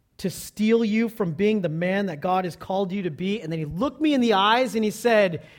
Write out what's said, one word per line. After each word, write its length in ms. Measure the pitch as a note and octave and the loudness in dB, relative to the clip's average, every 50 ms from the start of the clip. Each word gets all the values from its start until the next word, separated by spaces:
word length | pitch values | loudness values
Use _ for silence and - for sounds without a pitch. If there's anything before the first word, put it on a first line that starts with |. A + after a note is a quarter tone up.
| _ _ _ - | _ _ _ -8
to 100 | - F#3 | -6 -6
steal 560 | - - - - - - G#3+ A3 A3+ A#3 A#3 | -6 -8 -12 -10 -4 -2 2 4 4 4 4
you 240 | G#3+ G#3 A3 A#3 A3+ | 2 2 0 0 0
from 240 | A3+ - G#3 E3+ | -2 -4 -4 -4
being 300 | D3+ C#3 G3+ G#3 A3 G#3 | -2 0 2 2 2 2
the 60 | F3 D#3+ | 0 -2
man 360 | D#3 D#3+ F3 F3+ F#3+ G3+ G3+ | -2 -2 -2 -2 0 -2 -2
that 140 | F#3 D#3 D3 | -4 -4 -4
God 240 | D3 F#3 F#3 F#3 F#3 | -2 -2 0 0 -2
has 100 | F3+ D#3 | -4 -6
called 380 | - - - F#3+ F#3+ G3+ F#3 | -10 -8 -4 -2 -2 -2 -2
you 120 | F#3 G3+ F#3 | -2 -4 -4
to 60 | F3 | -4
be." 300 | D3 - F3+ F#3+ G3+ A3+ | -4 -4 -4 -2 -4 -4
And 100 | E3 D#3 | -4 -6
then 80 | E3 D#3+ | -6 -4
he 40 | D#3 | -6
looked 380 | D3 D3+ E3+ B3+ C#4+ C#4 - | -6 -4 -2 -4 -4 -2 0
me 100 | D#4 D4+ | 0 2
in 80 | C#4+ C4 | 2 4
the 120 | A#3+ A#3 G#3+ | 4 4 4
eyes 400 | F#3+ G3 G#3 A3+ B3 C4 A#3 F3+ | 4 4 4 4 2 2 0 0
and 100 | A3+ A3 | 0 -2
he 60 | G#3+ | -2
said, 560 | G3+ - - A#3+ A3+ G#3+ G3+ F#3 E3 C#3+ - - - | -2 0 2 4 4 4 4 2 0 -4 -10 -14 -20